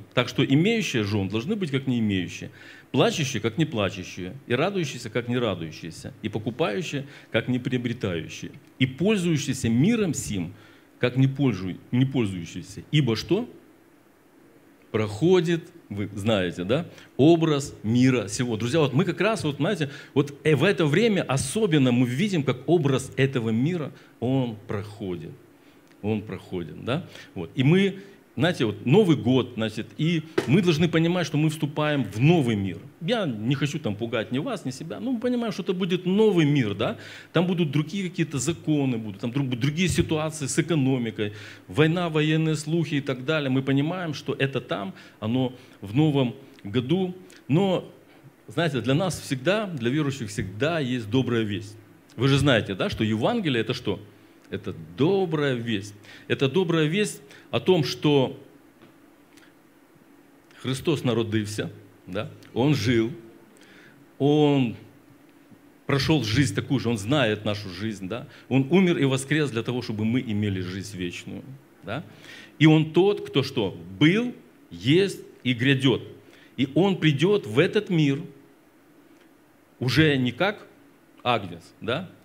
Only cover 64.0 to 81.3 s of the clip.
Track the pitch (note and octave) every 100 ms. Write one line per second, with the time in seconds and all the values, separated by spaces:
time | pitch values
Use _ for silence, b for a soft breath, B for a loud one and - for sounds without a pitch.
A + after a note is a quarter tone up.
64 | - - C#3 D3+ D3 C#3 A#2+ G2+ - -
65 | - - - - - - - _ - C#3
66 | D3+ D#3 G#2+ G#2+ C3+ - - C3 A2+ A#2
67 | G#2 D3 A#2 G#2 A2 G#2 G#2 F2+ A2 F#2
68 | F2+ A#2 - B - C3+ C3+ F3+ F3+ D3
69 | C3+ C3+ C3+ D3+ C#3+ A2+ A2+ B2 A#2 G#2+
70 | A2 B2 A2+ G#2 G#2 F#2 F2+ F#2+ F#2 F2+
71 | F2 E2+ - G2 C3 C3+ - _ F#2+ C3
72 | - B B B B - D#3 D#3 D#3 F3
73 | G3 G3+ - C#3+ C3 C3 F#2+ E2+ E2+ F#2+
74 | D3+ G#3 B3 - - _ - E2+ G#2+ E3+
75 | G3 - - - B2 A#2+ C3 C3+ C3+ G2+
76 | - - B B B - C3+ D#3 G3 F3+
77 | D#3 C3 F3 G#3 A2 A2+ F3+ G#3+ G#3 E3+
78 | C#3+ C#3+ - - - _ _ _ _ _
79 | - _ _ _ _ _ _ - B2+ B2
80 | D#3 C3+ B2 - F#3+ G#3+ - - _ _
81 | _ - A#2+